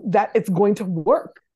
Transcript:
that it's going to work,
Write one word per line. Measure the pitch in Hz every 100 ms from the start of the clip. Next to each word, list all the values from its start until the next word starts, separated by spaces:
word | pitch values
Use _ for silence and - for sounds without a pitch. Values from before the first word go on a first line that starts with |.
| -
that | 190 208
it's | 226 196
going | 175 202 208
to |
work, | 190 170 160 302 - - _